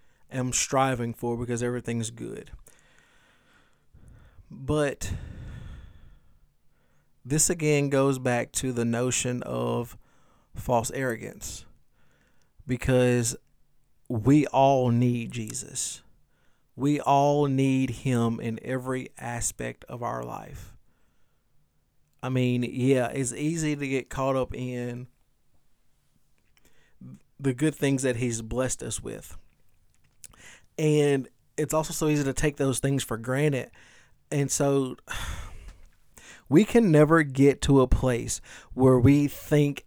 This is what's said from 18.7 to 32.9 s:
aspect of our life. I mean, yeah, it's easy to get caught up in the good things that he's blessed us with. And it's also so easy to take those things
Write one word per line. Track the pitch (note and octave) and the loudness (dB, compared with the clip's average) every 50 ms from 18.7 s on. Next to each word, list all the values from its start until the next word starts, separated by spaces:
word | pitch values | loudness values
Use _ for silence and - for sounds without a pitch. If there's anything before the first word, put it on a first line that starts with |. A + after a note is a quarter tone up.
| C3 C3 B2 C3 C3 C3 - - - - | -6 -6 -4 -6 -6 -6 -8 -10 -14 -12
aspect | C3 A#2+ A#2+ A#2 - - - - A#2+ A#2+ A#2+ - - - | -10 -8 -6 -6 -6 -6 -6 -8 -10 -10 -10 -12 -16 -16
of | B2 A#2 | -12 -8
our | A#2+ A2+ A#2+ A#2+ | -8 -6 -6 -8
life. | A#2+ A#2+ A2 G#2 G#2 - - - - - - - _ _ _ _ _ _ _ _ _ _ _ _ _ _ _ _ _ _ _ _ _ _ _ _ _ _ _ _ | -8 -10 -12 -14 -14 -14 -16 -16 -18 -20 -20 -20 _ _ _ _ _ _ _ _ _ _ _ _ _ _ _ _ _ _ _ _ _ _ _ _ _ _ _ _
I | - C3 | -6 -2
mean, | C3 B2+ B2 B2 B2 B2 | 0 2 2 2 2 0
yeah, | B2 - - A#2+ B2 C3+ C3+ B2+ A#2+ - | -2 -4 -2 0 2 4 4 4 2 0
it's | - C#3 C3 A#2 | -2 -4 -4 -4
easy | A#2 C3 D3 D#3 E3+ E3 D#3 D3+ D3 | -6 -4 -4 -4 -2 -2 -2 -2 -2
to | C#3+ C#3+ | -4 -4
get | C3 C3+ C3 - - | -4 -4 -4 -4 -6
caught | - C3+ C3+ C3+ C3 | -6 -4 -2 0 0
up | C3 B2+ - - | -2 -2 -4 -6
in | B2+ B2+ B2+ B2 B2 B2 B2 A#2+ B2 B2+ - _ _ _ _ _ _ _ _ _ _ _ _ _ _ _ _ _ _ _ _ _ _ _ _ _ _ _ _ _ _ _ _ - - _ _ _ _ B2 B2+ C3 - _ _ _ - | -8 -8 -8 -6 -8 -8 -8 -10 -12 -14 -16 _ _ _ _ _ _ _ _ _ _ _ _ _ _ _ _ _ _ _ _ _ _ _ _ _ _ _ _ _ _ _ _ -20 -20 _ _ _ _ -20 -20 -20 -20 _ _ _ -6
the | C#3 C3+ B2 | -4 -4 -2
good | A#2+ D3+ D#3 - | 0 -2 -2 0
things | - C#3+ C#3 C#3 B2+ | 0 0 0 0 0
that | C3+ B2+ A#2 | 0 -2 -2
he's | A#2 B2+ A#2+ A2+ A2+ | -2 -2 -4 -4 -6
blessed | A2+ A2 A#2 B2 C3 B2 - - | -8 -6 -4 -4 -2 -4 -4 -6
us | B2 A#2 - - | -8 -8 -10 -8
with. | A#2 A2+ G#2+ G#2+ - - - - - _ _ _ _ - _ _ _ _ _ _ _ _ _ _ - - - - - - - - _ _ _ - | -10 -10 -12 -12 -14 -16 -18 -20 -20 _ _ _ _ -20 _ _ _ _ _ _ _ _ _ _ -20 -20 -20 -20 -20 -20 -20 -20 _ _ _ 0
And | D#3 D3+ D3+ D3+ C#3+ C#3+ C#3 C3+ A#2+ - - _ _ _ _ | 2 4 4 4 4 4 2 0 -2 -6 -14 _ _ _ _
it's | - D3+ D3 | -4 -4 -2
also | D#3 D#3 D3+ - | -2 -2 -2 -4
so | - - E3 D3+ | -4 -2 0 0
easy | D3+ D3 C#3 | 0 0 0
to | C3+ | -2
take | C3 - D#3+ D3+ C#3 | -2 0 0 -2 0
those | - C#3 C3+ B2 - | 0 0 0 0 0
things | - C#3 | 0 0